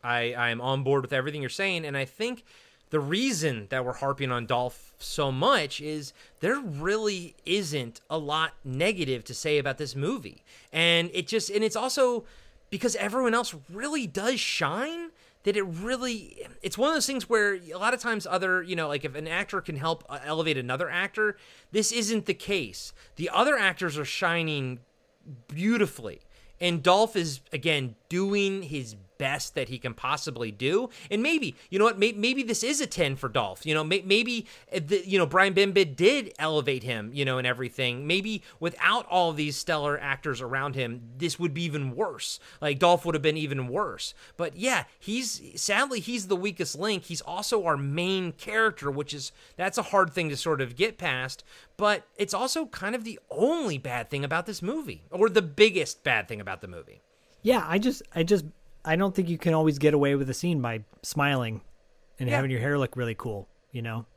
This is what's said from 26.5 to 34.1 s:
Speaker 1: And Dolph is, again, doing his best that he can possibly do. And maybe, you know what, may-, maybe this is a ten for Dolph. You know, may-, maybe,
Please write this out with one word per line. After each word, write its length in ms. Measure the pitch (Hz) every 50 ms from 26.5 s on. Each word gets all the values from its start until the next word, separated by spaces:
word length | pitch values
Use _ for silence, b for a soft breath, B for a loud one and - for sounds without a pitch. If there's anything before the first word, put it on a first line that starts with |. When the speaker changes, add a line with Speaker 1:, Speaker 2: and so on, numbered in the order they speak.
| b b
Speaker 1:
And 220 | 175 175 170 165 135
Dolph 340 | 180 180 202 220 214 220
is, 240 | 208 170 160 139 131 - _ -
again, 440 | 147 123 165 156 147 131 123 110 _ _ _
doing 540 | 170 180 196 196 202 202 202 196 196 196 185
his 340 | 143 151 147 127 110 107 101 95 - _ _
best 360 | 147 131 143 139 - - -
that 160 | 156 131 113
he 80 | 127 120
can 160 | - 127 113
possibly 560 | - - 131 143 147 - - 127 120 117 113
do. 400 | 104 101 127 135 170 208 254 247 B B B B
And 120 | 202 208 233
maybe, 320 | 294 330 311 269 160 131 B B B
you 80 | 185 190
know 80 | 208
what, 120 | 233 220 190
may-, 140 | 202 226 226
maybe 300 | 202 202 240 262 269 262
this 200 | 220 226 - -
is 200 | 240 294 285 294
a 40 |
ten 300 | - - - 170 139 135
for 140 | 131 - 127
Dolph. 340 | 104 127 113 98 92 - -
You 80 | 156 151
know, 80 | 156 156
may-, 200 | 156 180 196 175
maybe, 400 | 185